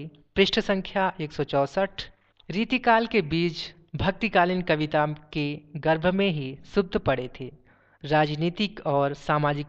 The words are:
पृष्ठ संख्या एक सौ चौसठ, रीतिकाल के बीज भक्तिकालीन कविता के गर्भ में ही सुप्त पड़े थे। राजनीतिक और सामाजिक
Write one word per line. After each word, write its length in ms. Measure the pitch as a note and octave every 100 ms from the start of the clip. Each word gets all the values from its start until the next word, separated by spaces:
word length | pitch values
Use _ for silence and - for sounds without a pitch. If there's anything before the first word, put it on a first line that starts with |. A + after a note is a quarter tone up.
| D3+ - _ -
पृष्ठ 220 | F#3+ -
संख्या 520 | G#3 G3 - G3+ F#3 -
एक 120 | D3+
सौ 120 | -
चौसठ, 580 | C#3 C#3+ C#3 F#3+ F#3+ - - - _ _ -
रीतिकाल 580 | F3+ A#3 B3+ B3 A3+ A3+
के 140 | A3+
बीज 360 | D3+ E3 F3 E3 - - _ D3
भक्तिकालीन 640 | F3+ F#3+ A3 F#3+ F3 F#3
कविता 440 | F3 D#3 D3+ D#3 D3+ D3+ -
के 120 | D#3 D3 D3 - D#3
गर्भ 280 | D#3 D#3+ F3+
में 200 | F#3+ G3
ही 280 | D3+ C3 C3+ -
सुप्त 220 | G3+ G3 -
पड़े 300 | - C3 B2+ -
थे। 100 | B2+ - _ _ _ _
राजनीतिक 800 | C#3 D3+ D3+ D3+ E3+ F3 G#3 - D3+
और 280 | C#3 C#3 C#3+
सामाजिक 500 | - D3+ D3 D3